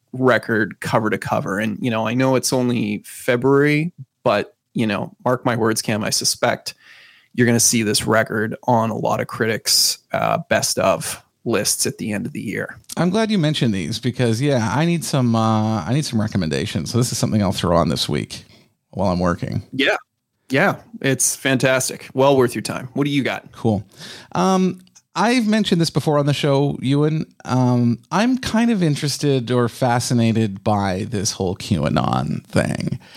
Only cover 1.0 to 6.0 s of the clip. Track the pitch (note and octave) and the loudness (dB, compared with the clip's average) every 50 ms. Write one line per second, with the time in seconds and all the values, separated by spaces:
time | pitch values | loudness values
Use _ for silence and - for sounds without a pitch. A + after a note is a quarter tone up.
1 | A2 G#2+ G#2 - - - G#2+ A2 - F2+ F#2+ G2+ A2 A2 G#2 - - B2 A2+ A2 | 2 0 -2 -2 -4 -2 -2 -2 -2 -2 -4 -2 -2 -4 -4 -4 -4 -2 -2 -2
2 | A2+ A2 A#2+ B2+ C3 C3 C3 B2 - - C#3+ B2+ B2 B2 A#2+ A2+ A#2 G#2 G#2 - | -2 -2 0 0 2 2 2 2 0 0 0 0 0 0 0 0 -2 -2 -4 -6
3 | - - - - - - B2 B2 B2 C3+ C#3 C#3 C#3+ D3 D3 D3 D#3+ F3 - - | -8 -12 -18 -10 -2 0 0 2 4 4 4 4 4 4 2 0 -2 -4 -6 -10
4 | C3+ _ _ _ - A#2+ G#2 G#2 - - _ _ _ _ - - A#2 G#2+ G2+ - | -20 _ _ _ 0 0 2 2 0 -4 _ _ _ _ -4 -2 0 0 0 -2
5 | - - - _ - B2 B2+ B2 - B2+ A#2 A2 A2 A2+ A2+ - - - A2 G#2 | -4 -8 -12 _ -2 -2 -2 0 0 -2 0 2 2 0 0 0 -2 -2 -2 -2